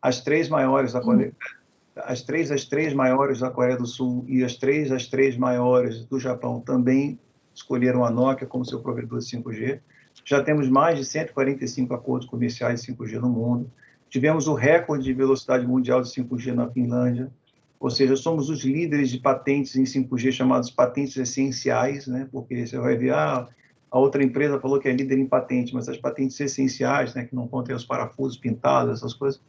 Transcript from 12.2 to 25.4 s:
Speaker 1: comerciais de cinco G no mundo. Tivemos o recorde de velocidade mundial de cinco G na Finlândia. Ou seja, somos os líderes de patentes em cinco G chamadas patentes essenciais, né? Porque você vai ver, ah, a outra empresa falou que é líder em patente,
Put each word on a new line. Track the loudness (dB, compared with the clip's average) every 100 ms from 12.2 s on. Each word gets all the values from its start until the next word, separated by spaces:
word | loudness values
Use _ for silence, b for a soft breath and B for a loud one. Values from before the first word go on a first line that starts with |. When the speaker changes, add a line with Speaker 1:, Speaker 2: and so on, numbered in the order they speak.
| -4
Speaker 1:
comerciais | -4 -4 -2 -2 -2
de | -6
cinco | -10 -8
G | -4
no | -2
mundo. | 0 0 -2 -4 b b b _
Tivemos | 0 2 2 2
o |
recorde | 2 4 4 4 -4 -2
de |
velocidade | 0 2 2 2 0 2
mundial | 0 2 2
de | 0
cinco | -6 -6 -6
G | -4
na | -2 -2
Finlândia. | -2 0 0 0 -2 -6 -12 _ _ _ _
Ou | -4
seja, | 2 4 2
somos | 0 -2 -2
os | -2
líderes | -2 0 0 0 0
de | 0
patentes | 0 0 0 0 0 0
em | 0
cinco | 0 -2 0
G | 0
chamadas | 2 2 2 0
patentes | 2 2 2 -6 -4
essenciais, | -6 -2 -2 -2 -2 0 0 -2 -6
né? | -8 -6
Porque | -10 -8 -6 -6
você | -4
vai | 0 0
ver, | 2
ah, | 2 0 -2 -6 b b _ _
a | 2
outra | 4 4
empresa | 2 2 0 0
falou | 0 0
que | 2
é |
líder | 0 0 0
em | 2
patente, | 0